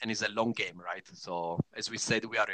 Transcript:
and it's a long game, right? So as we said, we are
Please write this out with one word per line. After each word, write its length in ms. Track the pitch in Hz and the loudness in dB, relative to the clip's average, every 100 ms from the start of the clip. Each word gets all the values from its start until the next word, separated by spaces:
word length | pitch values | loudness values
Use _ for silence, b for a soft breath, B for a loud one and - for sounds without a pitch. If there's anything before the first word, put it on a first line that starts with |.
and 120 | 113 | -2
it's 100 | 107 | 0
a 80 | 107 | 0
long 220 | 107 117 | 2 2
game, 280 | 113 95 87 | 2 -2 -4
right? 240 | 87 92 - | -6 -6 -8
So 460 | - - 87 85 85 - - | -14 -4 -2 0 0 -2 -2
as 140 | 104 | -4
we 80 | 113 | -2
said, 260 | - 113 | 2 2
we 140 | 110 113 | 2 2
are 100 | 101 | 2